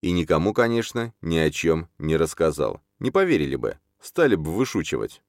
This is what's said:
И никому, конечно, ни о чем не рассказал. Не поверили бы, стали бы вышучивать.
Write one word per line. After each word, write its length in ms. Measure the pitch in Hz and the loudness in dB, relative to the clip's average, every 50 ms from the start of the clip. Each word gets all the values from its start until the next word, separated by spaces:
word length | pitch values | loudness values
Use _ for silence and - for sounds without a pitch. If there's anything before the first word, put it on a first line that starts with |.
И 120 | - 87 87 | -2 0 0
никому, 420 | 87 85 76 87 78 82 98 107 | 0 2 2 2 2 2 2 2
конечно, 580 | - 120 117 117 117 113 - - 120 117 117 - _ | 2 2 2 2 0 -2 -4 -6 -6 -6 -6 -10 _
ни 160 | - 82 82 | -4 -2 0
о 140 | 80 80 78 | 2 2 2
чем 380 | 73 - - 82 80 80 82 - _ _ | 0 0 0 2 2 0 0 -8 _ _
не 180 | - 78 78 | -2 0 2
рассказал. 640 | 78 82 78 - - 82 80 76 71 73 55 50 - _ _ _ _ | 2 0 0 0 0 0 0 0 0 -4 -4 -4 -8 _ _ _ _
Не 100 | - - | -6 -2
поверили 460 | - 196 196 185 160 104 76 69 65 | 0 2 2 2 2 0 0 -2 -4
бы, 200 | 65 - 57 50 - _ _ _ _ | -4 -4 -6 -6 -8 _ _ _ _
стали 360 | _ - - - 170 139 110 | _ -10 0 2 4 4 4
бы 160 | 87 76 76 80 | 2 0 -2 -2
вышучивать. 680 | 101 131 127 - 104 - - - 65 52 53 - - _ | -2 -2 -2 -2 -4 -4 -4 -4 -6 -6 -6 -10 -14 _